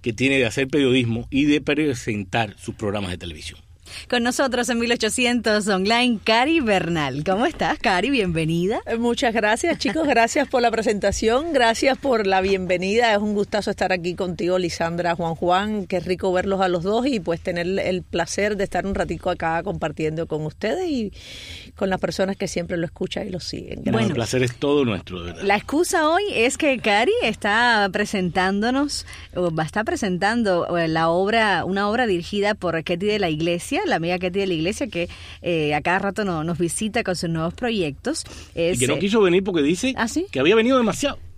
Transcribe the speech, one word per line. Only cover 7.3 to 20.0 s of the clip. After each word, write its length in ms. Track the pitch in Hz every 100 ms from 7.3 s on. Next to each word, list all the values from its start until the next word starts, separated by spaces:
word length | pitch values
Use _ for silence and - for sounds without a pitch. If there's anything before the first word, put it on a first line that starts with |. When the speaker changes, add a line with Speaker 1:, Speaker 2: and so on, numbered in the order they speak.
| 190 294
Speaker 2:
estás, 320 | - 170 302
Cari? 320 | 240 185 220
Bienvenida. 680 | 277 190 165 160 165 180 233 -
Speaker 3:
Eh, 100 | 226
muchas 360 | 233 233 247
gracias, 460 | 220 208 226 339 302
chicos. 300 | 277 311 311
Gracias 400 | 262 226 311 269
por 140 | 262
la 80 | 233
presentación. 800 | 226 220 208 202 190 220 240 339
Gracias 440 | 277 233 226 262 262
por 280 | 277 233 196
la 140 | 190
bienvenida. 720 | 190 190 180 180 185 220 233
Es 60 | 208
un 160 | 214
gustazo 360 | 208 196 214 196
estar 220 | 196 185
aquí 220 | 185 170 170
contigo, 420 | 185 165 170 185
Lisandra, 560 | 175 - 165 170 170
Juan 220 | 170 165 160
Juan. 500 | 175 180 208 214 180
Qué 140 | 180
rico 320 | 180 185 190
verlos 280 | 180 190 190
a 80 | 190
los 140 | 180
dos 240 | 180 220 254
y, 140 | 233
pues, 200 | 165 170
tener 260 | - 175 175 190
el 240 | - 185
placer 540 | 160 175 165 - 202 208
de 80 |
estar 200 | 190 180
un 120 | 185 190
ratico 340 | 170 165 185
acá 320 | 175 165 165
compartiendo 640 | 170 170 160 147